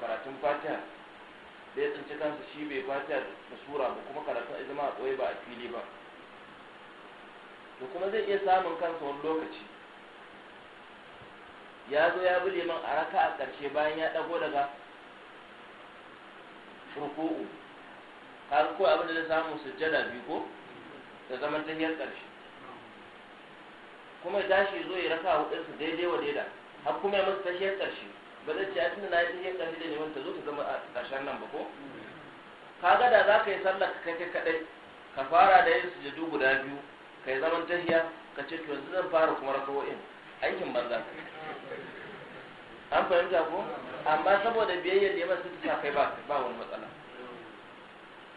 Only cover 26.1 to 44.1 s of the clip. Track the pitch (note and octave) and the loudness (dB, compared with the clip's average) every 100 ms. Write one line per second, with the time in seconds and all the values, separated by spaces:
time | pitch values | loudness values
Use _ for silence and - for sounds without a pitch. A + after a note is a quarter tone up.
26.1 | D#3 C#3+ C#3+ - - - - - - G3+ | 2 0 -2 -4 -10 -18 -6 -2 0 2
27.1 | G3 F#3 G3 F3+ F3+ G3 G3 D3+ - - | 4 4 2 -2 0 0 0 -4 -6 -12
28.1 | - - - D3 F3 F#3+ F3 B3+ G#3 F#3+ | -16 -18 -12 -4 -2 0 2 0 0 2
29.1 | E3+ F3 F3+ F#3 F3+ E3 D#3+ D#3+ D3 D#3 | 2 2 0 -4 -2 -4 -4 -4 -4 -4
30.1 | C#3 D3 - D3 D3 B2+ C3+ - B2 - | -4 -6 -6 -6 -4 -4 -4 -6 -8 -4
31.1 | C3+ C#3 - - - D#4 - - - A2 | -4 -4 -6 -6 -6 -6 -10 -12 -12 -14
32.1 | - - - - - - - F3+ G#3+ B3 | -14 -16 -18 -18 -18 -18 2 6 8 10
33.1 | G#3+ F#3+ A3 G#3 F3+ F#3+ F#3+ F#3 - E3+ | 10 10 8 6 2 2 2 0 0 -4
34.1 | E3 F3+ F3 E3 D#3+ D#3+ - - - - | -4 -2 0 0 0 -4 -12 -18 -18 -10
35.1 | - C#3 E3 G3 F#3 E3 E3+ F3+ - C#3+ | -6 4 8 12 10 10 6 2 -6 -8
36.1 | D#3 E3 C#3+ C3 C3+ C3+ C#3+ - - - | -4 -2 4 6 4 0 -8 -12 -18 -18
37.1 | - C3 C3+ D#3+ E3 E3 F3 E3+ E3 E3 | -10 -2 0 2 2 2 0 4 4 4
38.1 | - - - C#3 D#3+ D#3 C#3 D3+ F3+ F3+ | -4 -12 -10 -6 -6 -4 -6 -2 -2 4
39.1 | E3 D#3 - C3+ C3+ - C#3 - - - | 6 6 4 0 -2 0 -2 -2 -6 -10
40.1 | - - - D3+ - C#3 B2 A#2+ A2+ - | -16 -18 -4 -2 0 0 0 0 -2 -4
41.1 | D#3+ - - - - - - - - - | -10 -12 -10 -10 -10 -10 -10 -10 -12 -12
42.1 | - - - - - - - - D#3 E3+ | -14 -14 -14 -16 -16 -16 -16 0 2 6
43.1 | F3 F3+ F3+ D#3 E3+ D#3+ - - - D3+ | 4 6 4 2 0 -4 -6 -8 -2 2